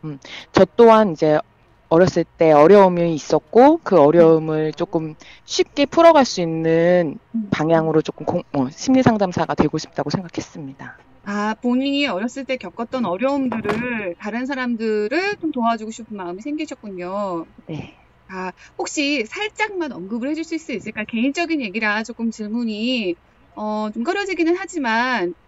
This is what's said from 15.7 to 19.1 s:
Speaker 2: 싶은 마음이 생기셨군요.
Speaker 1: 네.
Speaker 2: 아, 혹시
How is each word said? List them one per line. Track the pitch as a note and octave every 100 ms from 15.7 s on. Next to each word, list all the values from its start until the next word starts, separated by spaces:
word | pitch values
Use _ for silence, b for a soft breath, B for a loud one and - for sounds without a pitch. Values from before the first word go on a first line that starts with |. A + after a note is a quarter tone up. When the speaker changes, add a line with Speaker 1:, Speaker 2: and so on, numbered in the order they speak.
| A#3 A3
Speaker 2:
싶은 | A3+ A3+ G#3
마음이 | F3 F#3
생기셨군요. | B3+ D4+ D4+ C4+ G#3+ F#3 F3 G3 G3+ E3+ D#3+ - -
Speaker 1:
네. | D3+ - _ _ _ _
Speaker 2:
아, | F#3+ F#3 b b -
혹시 | F4 - C#4